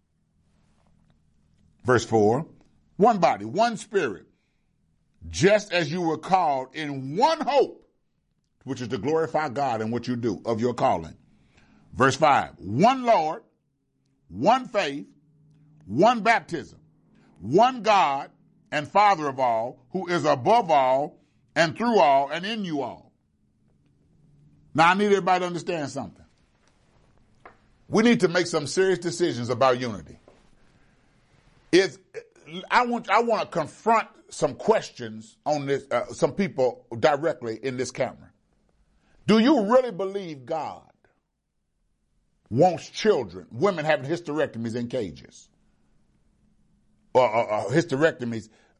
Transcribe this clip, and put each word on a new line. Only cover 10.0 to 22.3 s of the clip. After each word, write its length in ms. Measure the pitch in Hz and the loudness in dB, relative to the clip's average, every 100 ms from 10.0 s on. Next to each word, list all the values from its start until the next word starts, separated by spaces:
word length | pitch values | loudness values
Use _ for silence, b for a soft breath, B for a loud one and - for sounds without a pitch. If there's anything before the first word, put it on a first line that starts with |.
| 120 | -6
you 80 | 123 | -4
do, 260 | 117 92 | -4 -4
"of 160 | - 107 | -4 -2
your 140 | 120 | -2
calling." 420 | 117 131 92 78 - _ _ b b b b b | 0 0 0 -4 -18 _ _ b b b b b
Verse 220 | - 131 - | 0 2 4
five, 400 | 156 127 76 - | 4 4 0 -8
"One 460 | - 110 214 262 | -6 2 2 2
Lord, 400 | 240 208 156 202 - _ _ _ _ _ _ _ _ | 2 2 0 -6 -12 _ _ _ _ _ _ _ _
one 380 | 87 160 262 247 | -2 2 2 0
faith, 380 | - 160 139 - _ _ _ _ _ _ _ - | -4 -2 -4 -12 _ _ _ _ _ _ _ -6
one 360 | 113 214 240 | 2 4 4
baptism, 580 | 208 220 151 160 95 - _ _ _ b b b | 2 0 0 -10 -10 -18 _ _ _ b b b
one 440 | 95 165 240 254 | 0 4 4 2
God 480 | 208 202 156 139 175 _ _ _ _ | 2 4 4 0 -6 _ _ _ _
and 160 | 147 143 | -8 -2
Father 400 | 196 208 185 147 | 4 4 4 0
of 120 | 131 | 0
all, 460 | 127 113 120 123 _ | 0 0 -4 -10 _
who 160 | 185 175 | -8 -2
is 180 | 175 143 | 0 2
above 460 | 139 135 226 180 | 2 4 4 4
all 480 | 147 131 135 147 - _ _ _ - | 2 4 2 -2 -10 _ _ _ 0
and 220 | 165 127 | 0 0
through 220 | 233 214 | 2 4
all 320 | 156 139 139 | 6 4 2